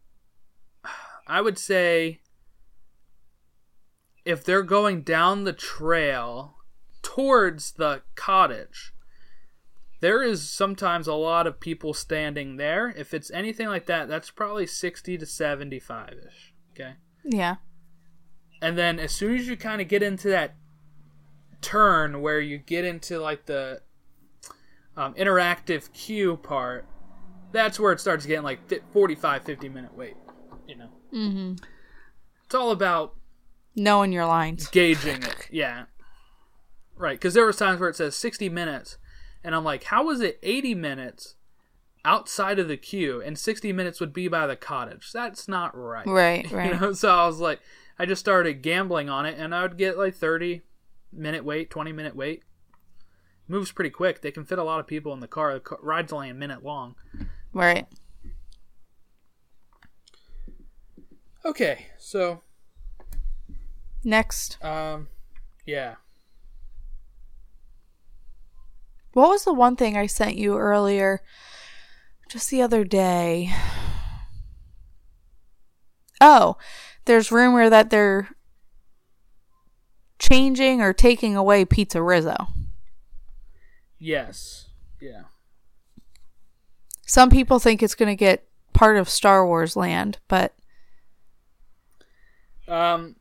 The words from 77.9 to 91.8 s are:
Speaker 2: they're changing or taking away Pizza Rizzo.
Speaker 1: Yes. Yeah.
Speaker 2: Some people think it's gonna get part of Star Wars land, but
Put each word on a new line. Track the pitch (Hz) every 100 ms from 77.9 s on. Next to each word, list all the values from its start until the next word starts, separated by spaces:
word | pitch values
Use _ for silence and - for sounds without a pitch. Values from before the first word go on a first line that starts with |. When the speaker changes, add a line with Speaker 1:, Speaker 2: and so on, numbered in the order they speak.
Speaker 2:
they're | 214 208 196 196 - _ _ - - - - _ _ _ - _ _ _ _ _ _ _ -
changing | - 262 269 254 269 254
or | 202
taking | 190 240 233 220 202
away | 196 202
Pizza | 185 - 196 165
Rizzo. | 170 175 165 - - - - - - - - - - - - - - - _ -
Speaker 1:
Yes. | 160 147 113 104 - - - - - -
Yeah. | 139 117 - - _ - - - _ - - - - - - _ _ - - - -
Speaker 2:
Some | 269 254
people | 254 247 247
think | 233 220
it's | 214
gonna | - 214
get | 196 196 185 - - _
part | - 220 214
of | 180
Star | - 208 196 185
Wars | 165 165 202
land, | 180 170 196 - -
but | 185 190 - - - - - - - - - _ _ - -